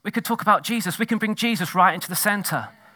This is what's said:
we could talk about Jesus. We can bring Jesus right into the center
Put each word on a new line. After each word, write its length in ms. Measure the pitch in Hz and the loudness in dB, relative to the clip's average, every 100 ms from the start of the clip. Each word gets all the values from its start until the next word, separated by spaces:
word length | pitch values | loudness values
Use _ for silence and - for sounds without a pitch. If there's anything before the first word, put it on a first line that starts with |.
we 80 | 208 | -8
could 140 | - | -6
talk 180 | - 233 | -4 -2
about 220 | - 196 | 4 2
Jesus. 340 | - 233 190 - | 2 -2 -2 -2
We 80 | 226 | -2
can 120 | 226 | 0
bring 180 | 214 214 | 0 0
Jesus 380 | 233 214 147 | 0 0 0
right 200 | 175 180 | 4 4
into 140 | 165 - | 4 -2
the 80 | 180 | -2
center 520 | 208 208 180 151 110 - _ | 0 0 -2 -4 -4 -12 _